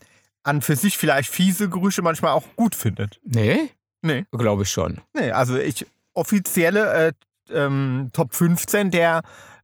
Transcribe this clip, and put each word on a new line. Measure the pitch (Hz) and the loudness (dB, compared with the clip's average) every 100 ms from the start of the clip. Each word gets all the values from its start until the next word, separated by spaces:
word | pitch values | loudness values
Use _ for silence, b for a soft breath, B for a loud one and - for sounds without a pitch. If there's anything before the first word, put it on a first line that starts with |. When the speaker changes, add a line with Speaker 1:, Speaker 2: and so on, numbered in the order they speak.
| b b b _ | b b b _
Speaker 1:
an | - 147 | -2 -2
für | - 147 | 0 0
sich | 208 - | 0 0
vielleicht | 160 139 135 | 2 2 0
fiese | - 185 180 208 | 0 2 2 -2
Gerüche | 180 190 190 | 0 0 0
manchmal | 175 160 170 | -2 0 0
auch | 143 - - | 0 -2 -2
gut | 233 | 0
findet. | - 113 92 101 - | 0 -4 -4 -8 -8
Speaker 2:
Nee? | 220 117 107 196 311 _ _ _ | -4 0 2 2 0 _ _ _
Speaker 1:
Nee. | 165 135 - | -2 -2 -4
Speaker 2:
Glaub | 117 117 104 | -2 0 0
ich | 98 | 0
schon. | - 82 - _ | -2 -4 -6 _
Speaker 1:
Nee, | - 151 | -4 -2
also | - 123 127 | 0 0 0
ich, | 135 - - _ _ | -2 -6 -10 _ _
offizielle, | - 160 208 185 - 165 202 214 165 160 | -6 0 0 0 0 2 2 0 2 0
äh, | - _ _ _ | -2 _ _ _
ähm, | - 143 139 139 127 135 | -2 0 0 -2 -2 -4
Top | - 147 | -2 -4
fünfzehn | - 170 170 - 208 202 | 0 2 2 0 0 0
der, | 175 165 165 - B B B | 2 2 2 -4 B B B